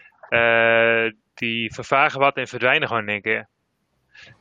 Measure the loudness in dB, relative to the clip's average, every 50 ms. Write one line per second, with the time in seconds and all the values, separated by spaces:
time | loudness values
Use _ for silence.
0 | -20 -20 _ _ -8 -2 0 2 2 4 4 4 4 4 4 4 4 2 2 2
1 | 0 -2 -6 _ _ _ _ -8 -8 -6 -6 -6 -6 -8 -8 -10 -6 -2 2 2
2 | 2 2 0 0 0 0 0 -2 -8 -8 -6 -2 0 2 2 2 0 -2 -2 -4
3 | -4 -4 -6 -6 -4 -4 -4 -4 -6 _ _ _ _ _ _ _ _ _ _ _
4 | _ _ _ -20 -20 -20 -20 _